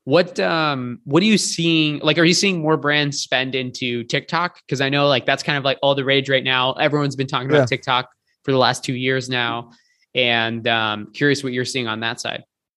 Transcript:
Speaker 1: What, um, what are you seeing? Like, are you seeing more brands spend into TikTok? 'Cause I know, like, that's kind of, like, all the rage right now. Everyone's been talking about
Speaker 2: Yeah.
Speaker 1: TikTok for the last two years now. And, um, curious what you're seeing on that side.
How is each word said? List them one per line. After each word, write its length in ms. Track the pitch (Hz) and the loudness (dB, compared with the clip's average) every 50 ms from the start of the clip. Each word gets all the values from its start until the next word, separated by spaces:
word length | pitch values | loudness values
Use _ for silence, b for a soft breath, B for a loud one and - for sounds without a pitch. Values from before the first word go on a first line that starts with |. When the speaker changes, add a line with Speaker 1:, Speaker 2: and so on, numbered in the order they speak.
| - | -2
Speaker 1:
What, 340 | 131 139 175 185 175 - - | 2 2 2 2 2 -2 -2
um, 600 | 190 185 170 160 156 151 143 131 123 123 120 - - | -2 0 0 0 0 0 -2 -2 -4 -6 -8 -10 -4
what 180 | 143 139 165 | 0 2 4
are 40 | 196 | 4
you 120 | 220 214 | 4 4
seeing? 640 | 185 - - - - 165 165 165 160 156 151 147 - | 2 2 0 -2 -2 0 2 2 2 2 0 -2 -2
Like, 180 | - 151 151 170 | 0 0 2 4
are 40 | 165 | 4
you 120 | 175 180 | 4 4
seeing 260 | - - 196 185 170 | 4 2 0 0 0
more 160 | 151 156 160 | 0 0 0
brands 420 | 147 135 143 147 147 147 143 139 - | 0 0 0 0 0 0 -2 -4 -6
spend 360 | - - 139 127 131 131 127 | -4 -2 -2 -2 -2 -2 -4
into 500 | 131 127 123 123 - 131 123 120 120 113 | -4 -4 -6 -6 -6 -4 -4 -4 -4 -4
TikTok? 540 | - - 143 139 - 170 165 175 175 - _ _ - | -4 -4 -4 -2 -2 -2 -2 -2 -2 -6 _ _ -6
'Cause 100 | 147 131 | -4 -2
I 80 | 139 | 0
know, 200 | 135 143 143 143 143 | 0 2 2 2 2
like, 160 | 135 123 - | 2 2 2
that's 180 | - 139 135 - | 0 0 0 0
kind 140 | - 147 | -2 -2
of, 80 | 139 131 | 0 0
like, 140 | 139 131 - | -2 0 0
all 140 | - 139 139 | 0 0 2
the 100 | 139 131 | 2 2
rage 240 | 135 135 139 135 135 | 2 2 2 2 2
right 140 | 135 131 127 | 0 0 2
now. 300 | 131 131 127 127 131 131 | 0 0 0 0 0 0
Everyone's 440 | - 151 151 143 147 143 139 123 | 0 0 0 2 0 0 -2 -2
been 100 | 131 135 | -4 -4
talking 220 | 135 139 127 127 135 | -4 -4 -4 0 2
about 120 | 151 147 | 2 4
Speaker 2:
Yeah. 40 | 131 | 4
Speaker 1:
TikTok 440 | 120 135 127 - 139 127 123 127 - _ _ _ _ _ _ _ | 2 0 -4 -2 -2 -2 -2 -2 -4 _ _ _ _ _ _ _
for 60 | - | 0
the 60 | 135 | 2
last 280 | 131 123 117 123 - - | 2 4 2 2 0 -4
two 80 | - 131 | -6 -4
years 340 | 123 127 131 131 131 123 127 | -2 -2 -2 -2 -2 -2 -4
now. 420 | 127 123 120 117 117 117 120 b b b b b b b b _ - | -4 -2 -2 -2 -4 -6 -10 b b b b b b b b _ -2
And, 500 | 127 123 120 117 117 113 113 117 113 113 | 0 2 2 2 2 0 -2 -4 -4 -2
um, 400 | 120 117 113 110 107 107 107 104 - | 0 0 0 0 -2 -4 -6 -8 -12
curious 320 | - - 147 143 139 139 139 | -4 0 0 2 2 0 -2
what 80 | 131 | -4
you're 140 | 123 123 127 | -4 -4 -4
seeing 220 | 123 - 135 120 | -4 -4 -4 -4
on 120 | 113 110 110 | -4 -4 -4
that 200 | 113 117 123 - | -4 -6 -6 -6
side. 220 | - - - - 127 _ _ _ _ _ _ | -8 -8 -8 -10 -12 _ _ _ _ _ _